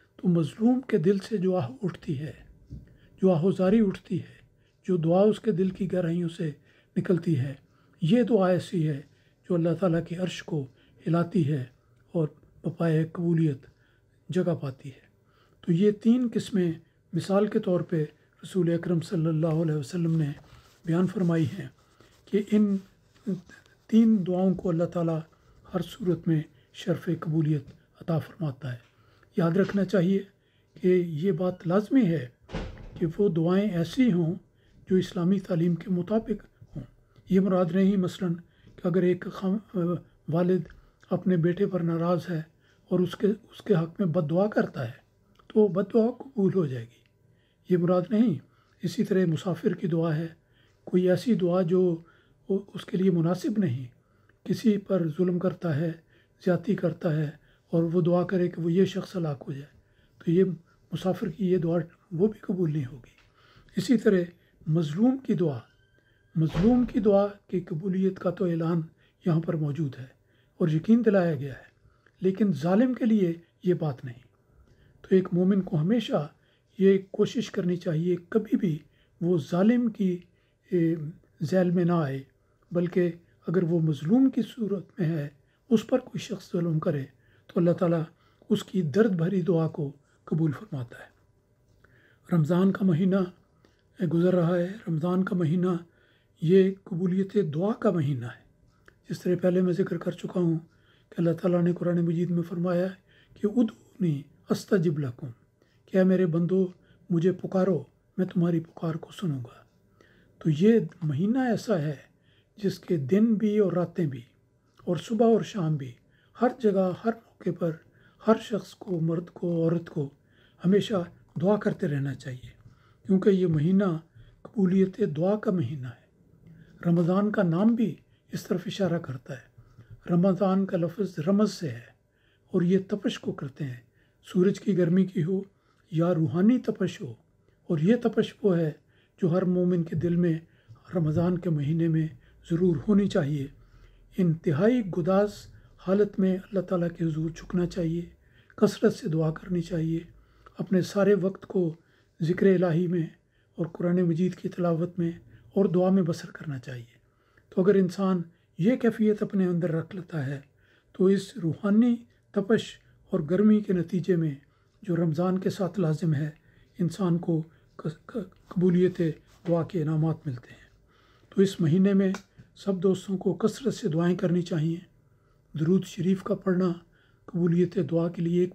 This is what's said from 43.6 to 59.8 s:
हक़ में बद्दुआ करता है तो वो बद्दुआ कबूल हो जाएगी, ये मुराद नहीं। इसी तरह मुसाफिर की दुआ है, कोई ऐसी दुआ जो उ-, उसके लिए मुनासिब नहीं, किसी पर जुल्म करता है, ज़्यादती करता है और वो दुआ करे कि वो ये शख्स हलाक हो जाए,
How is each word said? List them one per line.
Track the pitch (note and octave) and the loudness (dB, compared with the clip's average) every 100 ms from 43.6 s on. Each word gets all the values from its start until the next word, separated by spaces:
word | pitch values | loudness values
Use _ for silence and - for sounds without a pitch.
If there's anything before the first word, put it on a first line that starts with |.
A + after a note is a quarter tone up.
| - | 0
हक़ | F3 E3 - | 0 0 -2
में | F#3+ | 0
बद्दुआ | F3 D3 E3+ G#3+ | 0 0 0 2
करता | E4+ - - | 0 -2 -4
है | A#2+ - _ _ _ _ - | -10 -10 _ _ _ _ -2
तो | A3 | 2
वो | G#3 | 4
बद्दुआ | F3 G3+ A#3 A3 | 2 0 2 2
कबूल | B3+ - - F#3+ | -2 -8 0 2
हो | F#3+ D3 | 2 -2
जाएगी, | B2 A#2 _ _ _ _ _ _ _ - | -4 -12 _ _ _ _ _ _ _ -2
ये | F3+ | 0
मुराद | F3 F3+ F3 | 2 2 2
नहीं। | G#3+ A#3+ C3 - _ _ _ | 2 2 0 -8 _ _ _
इसी | F3 - | -8 -4
तरह | G#3 F#3 F3 | 0 2 2
मुसाफिर | D#3 F#3 D#3+ A3 | 0 -2 -2 -2
की | F3 F3+ | -2 -2
दुआ | E3 E3+ | -2 0
है, | D#3 E3 - _ _ _ _ - | -2 -6 -12 _ _ _ _ -2
कोई | F3+ F3+ | 0 2
ऐसी | F3 B3 | 2 2
दुआ | G3 F3 F3+ | 0 2 2
जो | E3+ F3+ F#3 E3 - _ _ _ - | 2 2 2 0 -6 _ _ _ -4
उ-, | G3 G#3+ | -4 -4
उसके | - - F#3+ | -14 -6 0
लिए | F#3+ | 2
मुनासिब | E3+ E3 F3+ D#4+ G#3+ | 2 2 0 -2 0
नहीं, | F3 B2+ B2 - _ _ _ _ - | 0 -2 -8 -16 _ _ _ _ -6
किसी | F#3 A3+ G3+ | 0 2 0
पर | - F#3+ E3 | 0 -2 0
जुल्म | E3 F3+ F3+ | 0 0 0
करता | F#3 - F3 | -2 -2 -4
है, | C#3+ E3+ D#3+ _ _ _ _ | -2 -2 -6 _ _ _ _
ज़्यादती | F#3 E3+ F#3+ | -2 0 0
करता | F#3 E3+ D#3+ F3+ | -2 -2 -2 -2
है | D3+ D3 - _ _ _ | 0 -2 -8 _ _ _
और | E3+ | 0
वो | E3 F3+ | 2 2
दुआ | E3+ F3+ | 2 2
करे | F3 F#3+ F3 | 2 0 0
कि | F3 | -2
वो | E3+ | 0
ये | F3 F#3+ | 2 2
शख्स | F#3+ - F#3 | 0 -8 -6
हलाक | D#3 C#3 | -4 -6
हो | - | -10
जाए, | C#3 D3 _ | -12 -14 _